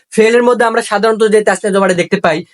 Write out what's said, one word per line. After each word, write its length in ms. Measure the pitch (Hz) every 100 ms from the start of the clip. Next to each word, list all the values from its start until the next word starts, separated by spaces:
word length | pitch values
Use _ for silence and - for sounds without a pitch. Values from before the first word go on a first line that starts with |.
| _
ফেলের 320 | - 226 240
মধ্যে 220 | 240 240 233
আমরা 160 | 233
সাধারণত 420 | 226 208 226 220
যে 180 | 220 214
তাসনিয়া 320 | 208 190 208
জমাটা 200 | 196 190
দেখতে 240 | 175 165 190
পাই, 260 | 175 156 -